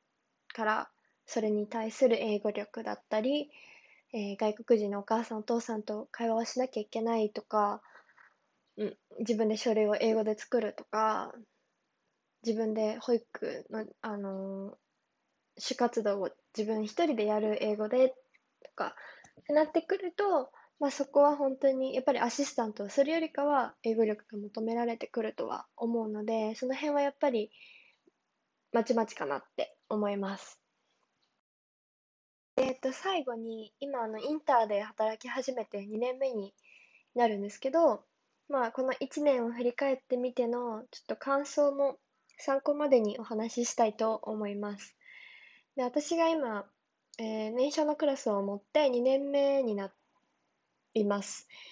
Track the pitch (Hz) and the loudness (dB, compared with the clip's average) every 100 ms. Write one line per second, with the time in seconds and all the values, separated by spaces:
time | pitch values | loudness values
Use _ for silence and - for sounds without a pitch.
0 | _ _ _ _ - - 214 214 - _ | _ _ _ _ -14 -4 -2 -2 -4 _
1 | _ _ - 233 214 208 208 233 220 - | _ _ -8 -2 0 0 -2 -4 -6 4
2 | 254 233 220 208 214 208 208 233 214 208 | 4 4 2 0 -2 -4 -6 -8 -8 -8
3 | _ 220 247 294 294 - - - - _ | _ -2 0 0 -4 -12 -20 -20 -20 _
4 | _ 226 202 202 214 214 - 226 202 202 | _ -8 -6 -2 -2 -2 2 2 2 -4
5 | 202 226 226 214 214 233 233 220 214 214 | -2 -2 -2 -6 -2 -2 -2 -6 -6 -8
6 | 247 - 233 220 233 247 262 220 208 226 | -8 -4 -2 0 -2 -2 -2 -4 -6 -4
7 | 226 226 214 214 - 214 208 208 - - | 0 0 0 -4 -2 2 2 0 -10 -20
8 | _ _ - _ _ _ _ - 214 - | _ _ -20 _ _ _ _ -8 -8 -8
9 | _ - 226 220 220 214 240 220 214 208 | _ -6 -2 0 0 0 0 2 2 4
10 | 226 220 214 214 - 240 208 - - 214 | 2 2 0 -4 -2 -2 -2 -6 -6 0
11 | 220 202 - 240 208 _ _ _ _ _ | 0 0 -4 -10 -20 _ _ _ _ _
12 | _ _ _ _ 226 220 220 220 214 220 | _ _ _ _ -4 -2 -2 0 -2 -2
13 | - 233 - - 160 139 - 220 214 - | 0 0 -2 -8 -6 -6 -8 -8 -8 -10
14 | 226 202 196 190 190 196 196 - _ _ | -8 -6 -6 -6 -8 -8 -10 -14 _ _
15 | _ _ _ _ _ - - 247 240 233 | _ _ _ _ _ -12 -8 -2 0 0
16 | 208 196 - - _ 220 214 220 214 - | -2 -2 -4 -8 _ -4 -2 -2 -2 0
17 | 330 226 214 214 214 208 220 208 214 254 | 2 2 0 2 0 0 0 -2 0 4
18 | 262 - _ _ _ _ - - - - | 4 2 _ _ _ _ -12 -8 -8 -8
19 | - - - - - 294 302 330 - 392 | -18 -20 -20 -12 0 4 4 2 0 -2
20 | 359 - 403 320 254 - - - 277 - | -2 -2 2 2 0 -10 -20 -4 -2 -2
21 | 277 285 285 294 269 262 269 262 262 262 | 2 6 6 6 0 2 4 4 0 0
22 | 262 - 240 - 277 - 220 214 202 - | 0 2 0 0 -2 0 -2 -4 0 2
23 | 277 330 320 - 285 277 220 - 226 226 | 4 2 0 0 2 2 0 -2 0 2
24 | 214 214 - 208 202 220 220 233 233 226 | 2 0 -6 -12 -8 -6 -2 0 0 -2
25 | - 240 220 - - - - - 233 233 | -6 -4 -4 -4 -6 -6 -10 -6 -2 -2
26 | 220 214 214 226 214 220 254 269 294 285 | -2 -4 -2 0 -2 -2 -4 -2 0 2
27 | 285 - 294 233 214 - - - - _ | 0 2 0 2 -2 -10 -20 -20 -20 _
28 | _ _ _ _ _ _ _ 233 226 226 | _ _ _ _ _ _ _ 0 2 2
29 | 220 - 143 139 - - - - - 214 | 0 -4 -4 -4 -6 -6 -6 -8 -6 -2
30 | 208 202 196 196 - - _ _ _ _ | 0 -2 -4 -6 -12 -20 _ _ _ _
31 | _ _ _ _ _ _ _ _ _ _ | _ _ _ _ _ _ _ _ _ _
32 | _ _ _ _ _ - 262 254 262 262 | _ _ _ _ _ 0 0 0 -4 -4
33 | 381 370 254 226 226 220 214 _ 277 262 | -2 -2 -2 -6 -8 -10 -12 _ -6 -4
34 | 220 220 254 302 - 247 214 202 214 - | -4 -4 -4 -2 4 4 4 0 -2 -2
35 | 220 220 247 262 254 254 208 202 202 214 | -2 -2 -6 -4 -4 -4 -6 -8 -6 -4
36 | 247 254 269 226 196 - _ - _ _ | -4 -2 -2 -2 -8 -12 _ -20 _ _
37 | _ 247 233 202 202 - 269 330 320 214 | _ 2 2 2 -4 -4 0 4 6 4
38 | - _ _ _ - 277 226 - 262 - | -4 _ _ _ -4 -2 0 0 -2 -2
39 | 269 311 294 254 233 233 247 - 277 262 | -4 0 2 4 0 -2 -2 0 0 -2
40 | - 247 247 247 233 240 240 220 254 - | -2 -2 0 0 0 -2 -4 -8 -12 -14
41 | - - 269 277 285 - 285 277 277 - | -10 -6 0 0 2 2 2 4 0 -2
42 | _ _ _ - - 269 208 294 294 254 | _ _ _ -8 -2 0 2 0 4 4
43 | 214 214 220 220 226 240 240 - 226 214 | 4 -2 -6 -4 -2 -2 0 2 2 2
44 | 220 214 - 214 208 202 208 202 - _ | 0 0 -4 -6 -4 -6 -8 -10 -16 _
45 | - - - - - - _ - 247 294 | -20 -20 -20 -20 -20 -20 _ -4 -2 -2
46 | 294 330 330 330 240 208 196 _ _ _ | 0 2 2 2 0 -4 -8 _ _ _
47 | _ - 220 220 214 240 285 311 302 294 | _ -10 -6 -4 -2 0 0 2 0 2
48 | 294 269 226 202 196 202 - 302 285 240 | 0 2 0 0 -2 -6 0 2 4 4
49 | 254 269 277 285 277 277 240 202 196 - | 4 2 2 2 2 2 0 -2 -6 -12
50 | _ _ _ _ _ _ _ _ _ 220 | _ _ _ _ _ _ _ _ _ 0
51 | 202 202 - - - - - | 0 0 -4 -12 -16 -20 -20